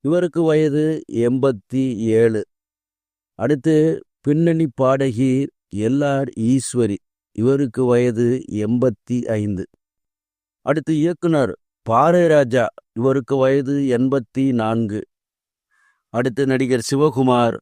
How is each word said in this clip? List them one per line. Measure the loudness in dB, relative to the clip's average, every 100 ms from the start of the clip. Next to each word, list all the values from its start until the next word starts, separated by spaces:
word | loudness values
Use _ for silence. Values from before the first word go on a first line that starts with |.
இவருக்கு | 0 0 0 -2
வயது | 0 2 2 0 0 -2 -6 -2
எண்பத்தி | 0 2 0 -2 _ -2 -2 -2 0
ஏழு. | 2 2 0 -8 _ _ _ _ _ _ _ _ -6
அடுத்து | -2 0 2 2 2 -2 -10 _
பின்னணி | -2 2 2 2 -2 0
பாடகி | 0 2 -2 0 0 0 -4 _ _ -4
எல் | -2 0 0
ஆர் | -2 -4 -2
ஈஸ்வரி. | 0 0 0 -2 -2 -2 _ _ _ -2
இவருக்கு | 0 0 -2 -2 0
வயது | 2 0 0 0 0 -4
எண்பத்தி | -6 -2 0 0 -2 _ -6 -2
ஐந்து. | -4 -4 -6 -10 _ _ _ _ _ _ _ _ _ -4
அடுத்து | -4 -2 -2
இயக்குனர் | -2 -2 0 0 0 -4 _ _ -2
பாரதிராஜா. | 2 4 4 4 4 4 0 -2 -6 _
இவருக்கு | -4 0 0 -2 0
வயது | 2 2 0 -2 0
எண்பத்தி | 0 2 0 -4 -2 0
நான்கு. | 0 0 -2 -2 -6 -10 _ _ _ _ _ _ _ _ _ _
அடுத்து | -4 -2 -2 0
நடிகர் | 0 0 0 0
சிவகுமார். | 0 0 2 2 2 2 -2